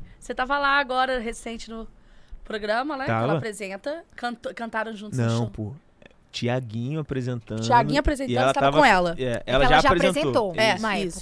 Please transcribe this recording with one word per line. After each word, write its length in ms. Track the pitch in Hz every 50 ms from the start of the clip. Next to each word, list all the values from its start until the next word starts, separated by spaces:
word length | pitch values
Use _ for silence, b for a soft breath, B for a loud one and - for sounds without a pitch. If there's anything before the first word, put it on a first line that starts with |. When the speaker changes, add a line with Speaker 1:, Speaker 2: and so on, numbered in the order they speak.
| B B B B
Speaker 1:
Você 160 | - - 269
tava 240 | - 254 247 277 285
lá 200 | 285 277 277 285
agora, 400 | 285 240 254 254 262 262 262 247
recente, 500 | 220 226 226 - - 233 226 226 - 226
no 160 | 226 226 220 214 b b b b b b b b b b -
programa, 520 | - 220 214 202 208 214 233 262 302 302
né? 80 | 262 269
Que 60 | -
ela 100 | 113 113
Speaker 2:
Tava. 180 | 113 - - 156
Speaker 1:
apresenta. 680 | - 220 208 - - - 190 196 - 277 302 330 - _ -
Canto-, 380 | - - 240 240 226 - - 190
cantaram 400 | - 233 226 214 220 220 226 226
juntos 240 | 196 208 214 - 127
no 60 | 117
Speaker 2:
Não, 100 | 117 113 117
Speaker 1:
show. 120 | 120 110
Speaker 2:
pô. 220 | 101 - 107 104 135 156 - _ _ _ - - _ _ _ _
Tiaguinho 680 | - - 120 117 120 131 127 113 107 117 117 127 151 160
apresentando. 600 | 151 - 147 131 123 127 123 117 110 - 107 110
Speaker 1:
Tiaguinho 400 | 113 113 240 143 139 147 - 285
apresentando, 320 | 285 - 302 247 277 247 -
Speaker 2:
E 40 | 120
ela 100 | 123 135
Speaker 1:
você 60 | 269
tava 120 | 285 277
Speaker 2:
tava 120 | 277 143 -
Speaker 1:
com 60 | 285
ela. 280 | 247 202 185 180 175 165 131
Speaker 2:
É, 40 | 131
Speaker 3:
É 180 | 123 117 113 -
Speaker 2:
ela 200 | - 123 131 139
Speaker 3:
que 40 | 139
Speaker 2:
já 60 | 151
Speaker 3:
ela 80 | 151 160
já 60 | 277
Speaker 2:
apresentou. 600 | 190 170 180 - 180 - 311 - - - - 190 165
Speaker 3:
apresentou, 20 |
Speaker 1:
É, 180 | - 220 220 196
Speaker 3:
uma 220 | 180 220 220 202 190
Speaker 1:
isso, 200 | 196 180 160 -